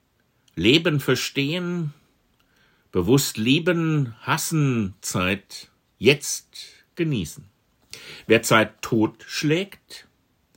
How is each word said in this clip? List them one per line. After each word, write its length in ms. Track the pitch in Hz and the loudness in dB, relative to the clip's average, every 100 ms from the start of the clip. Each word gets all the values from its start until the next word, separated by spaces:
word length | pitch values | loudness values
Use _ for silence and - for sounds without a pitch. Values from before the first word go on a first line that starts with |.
| _ _ _ _ _ | _ _ _ _ _
Leben 460 | - 101 165 170 147 | -2 2 4 2 0
verstehen, 920 | - 123 - 139 139 180 175 175 151 - _ _ _ _ _ _ _ _ _ | 0 -2 -2 -4 -4 -4 -4 -4 -6 -10 _ _ _ _ _ _ _ _ _
bewusst 460 | 92 87 139 - - | -2 4 2 2 -2
lieben, 760 | 110 156 165 170 160 151 123 110 | 0 2 2 0 0 0 -2 -6
hassen, 760 | - 151 - 160 139 117 95 - | -4 -4 -2 0 2 0 -2 -6
Zeit 720 | - 101 90 104 - - - _ _ - | -6 -2 -2 -2 -8 -20 -20 _ _ 0
jetzt 600 | 135 147 - - - - - - _ - | 2 2 0 -10 -12 -20 -20 -20 _ -6
genießen. 500 | 160 123 78 - 98 _ _ _ _ - - - - | -4 -4 -6 -12 -20 _ _ _ _ -20 -20 -6 2
Wer 160 | 113 | 2
Zeit 380 | - 113 107 - | 4 4 2 -4
totschlägt, 1300 | - 110 107 - - - 147 165 202 - - - - _ _ _ _ | -2 0 0 -2 -12 -4 0 0 -4 -12 -20 -20 -20 _ _ _ _